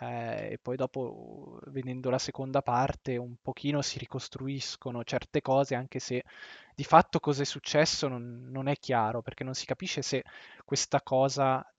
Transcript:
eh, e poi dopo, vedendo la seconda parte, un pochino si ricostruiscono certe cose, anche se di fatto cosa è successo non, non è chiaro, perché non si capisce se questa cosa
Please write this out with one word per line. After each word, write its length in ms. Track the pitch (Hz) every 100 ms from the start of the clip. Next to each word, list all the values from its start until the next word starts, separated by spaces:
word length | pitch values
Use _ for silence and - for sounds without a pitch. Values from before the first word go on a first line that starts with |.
eh, 520 | 120 120 117 110 104
e 60 | 113
poi 160 | - 127
dopo, 840 | 127 135 120 107 117 - - 117 -
vedendo 440 | 135 127 127 131
la 80 | 127
seconda 420 | - - 131 139
parte, 540 | - 120 135 - - 123
un 200 | 123 123
pochino 420 | - - 143 143
si 160 | 131 127
ricostruiscono 1080 | 120 135 - - 131 139 - - 131 120
certe 360 | 113 131 - 147
cose, 320 | - 165 139 123
anche 220 | 135 131
se 240 | - 123 - - - - -
di 100 | -
fatto 360 | 143 156 - 165
cosa 220 | - 139
è 20 |
successo 640 | 139 - - 147 160 - 143
non, 400 | 123 120 120 127
non 160 | 131 135
è 80 | 143
chiaro, 460 | - 123 110 117
perché 220 | - -
non 100 | 131
si 100 | 131 -
capisce 360 | 127 123 -
se 220 | - 131 - - - -
questa 380 | - 139 - 175
cosa 640 | - 131 135 139 135 135 -